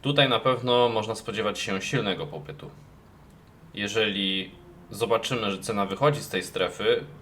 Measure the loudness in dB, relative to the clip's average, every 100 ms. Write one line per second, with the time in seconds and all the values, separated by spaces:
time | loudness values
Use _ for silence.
0 | 2 2 4 4 2 0 4 4 6 2
1 | -2 -6 -4 -2 -2 -2 -2 -2 0 -2
2 | 0 -2 -4 -8 -12 -14 -16 -18 -20 -20
3 | -20 -20 -20 -20 -20 -20 -16 -6 -2 2
4 | 2 2 0 -2 -4 -12 -20 -20 -16 -4
5 | 0 2 2 -2 -2 -2 -2 -2 -2 2
6 | 2 2 -2 -4 -4 -2 -2 0 2 2
7 | -2 -14